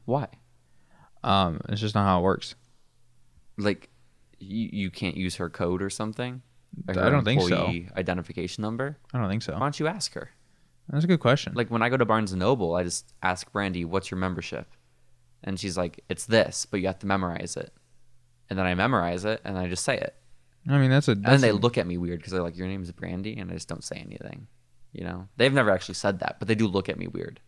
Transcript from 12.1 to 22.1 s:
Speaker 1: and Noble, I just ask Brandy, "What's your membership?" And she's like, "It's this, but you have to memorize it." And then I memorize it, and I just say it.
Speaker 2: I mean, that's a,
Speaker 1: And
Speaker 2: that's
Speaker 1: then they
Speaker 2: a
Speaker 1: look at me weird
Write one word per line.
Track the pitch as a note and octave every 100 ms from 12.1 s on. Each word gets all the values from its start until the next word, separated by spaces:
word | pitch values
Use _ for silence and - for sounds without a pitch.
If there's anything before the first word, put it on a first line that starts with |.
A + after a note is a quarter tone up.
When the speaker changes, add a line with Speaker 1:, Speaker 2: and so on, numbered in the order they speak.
| A2 G#2
Speaker 1:
and | F#2
Noble, | F#2+ C3 F2 F2
I |
just | F2 - - -
ask | F#2+ F#2 -
Brandy, | G2+ G2 F2
"What's | E2+ F#2+ -
your | F#2
membership?" | F#2 E2+ - B1+ - - _ _ _ _ _ _
And | - F#2+
she's | G2+ F2+
like, | F2 - -
"It's | F2+ -
this, | A2 - - -
but | G2+
you | F#2
have | F#2
to | G2
memorize | G2 F#2 E2+ F2 -
it." | - - _ - - - _ _ -
And | F#2+
then | F#2
I | F2+
memorize | A2+ A#2+ E2+ F2+ G#2
it, | A2
and | G#2 F#2+
I | F2+
just | F2+
say | - B2+
it. | - - - - _ _ -
Speaker 2:
I | C#3
mean, | C3
that's | C3+ C#3+
a, |
Speaker 1:
And | G2+
Speaker 2:
that's | G2+
Speaker 1:
then | C3+
they | A#2+
Speaker 2:
a | G2+
Speaker 1:
look | A#2+ A#2
at | F2
me | F2
weird | F2